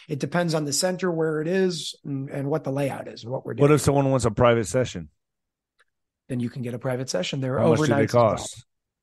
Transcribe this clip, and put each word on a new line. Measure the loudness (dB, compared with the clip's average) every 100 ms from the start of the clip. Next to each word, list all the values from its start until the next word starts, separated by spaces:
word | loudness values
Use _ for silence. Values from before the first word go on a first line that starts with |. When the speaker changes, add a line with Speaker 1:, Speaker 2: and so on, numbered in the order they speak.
| -10
Speaker 1:
It | -6
depends | -2 -2 0
on | -2
the | -2
center, | -2 -2 -2 -2
where | -2 -2 -2
it | 0
is, | 0 0 -2 -10 -12
and, | -8 -8 -6
and | -6 -2
what | -2
the | -2
layout | -2 -2 -4 -12
is, | -14
and | -10
what | -10
we're | -6
Speaker 2:
What | 2 6
Speaker 1:
doing. |
Speaker 2:
if | 6
someone | 4 2 2
wants | 2
a | 0
private | 4 6 6 2
session? | -2 -2 -6 -14 _ _ _ _ _ _ _ _ _ _ _ -10
Speaker 1:
Then | -6
you | -6
can | -6
get | -8
a | -6
private | -4 -4 -4
session. | -6 -4 -4
There | -2 2
are |
Speaker 2:
How | 4
much | 4
do | 4
they |
Speaker 1:
overnights | 2 2
as |
well. | 4 4
Speaker 2:
cost? | 2 -6 -14 -20 _ _ _